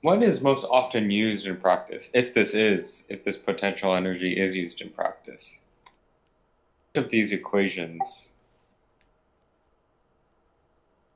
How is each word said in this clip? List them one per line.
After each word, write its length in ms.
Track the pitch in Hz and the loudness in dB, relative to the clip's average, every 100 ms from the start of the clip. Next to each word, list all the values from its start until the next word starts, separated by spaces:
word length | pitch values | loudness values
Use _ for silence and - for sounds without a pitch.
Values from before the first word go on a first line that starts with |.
what 200 | 156 196 | 4 4
is 180 | 233 135 | 4 4
most 260 | 135 135 - | 2 2 4
often 400 | 127 127 120 104 | 2 4 0 2
used 380 | 101 110 104 98 | 2 2 0 -4
in 100 | 90 | -2
practice, 540 | 95 90 - - - | 2 2 0 -14 0
if 220 | 123 123 - | 0 2 2
this 180 | 104 | 2
is, 520 | 104 110 95 - - - | 4 2 2 -2 -14 -12
if 140 | 101 | -8
this 140 | - 95 | -6 -6
potential 580 | - 98 101 98 98 92 | -4 -2 -2 -2 0 0
energy 440 | 92 90 92 92 | 0 -2 -2 0
is 160 | 95 92 | -2 -2
used 240 | 87 - | -6 -10
in 80 | - | -16
practice? 720 | - - - - - - - _ _ - _ _ _ _ _ _ _ _ _ _ | -6 -6 -6 -18 -20 -20 -20 _ _ -20 _ _ _ _ _ _ _ _ _ _
Of 160 | - 123 | -4 0
these 240 | 113 104 | 0 0
equations. 1000 | 101 - 104 98 92 82 82 - - - _ _ _ _ _ _ _ _ _ _ _ _ _ _ _ _ _ _ _ _ _ _ _ _ _ _ _ _ | -2 -2 0 0 -2 -10 -8 -10 -10 -20 _ _ _ _ _ _ _ _ _ _ _ _ _ _ _ _ _ _ _ _ _ _ _ _ _ _ _ _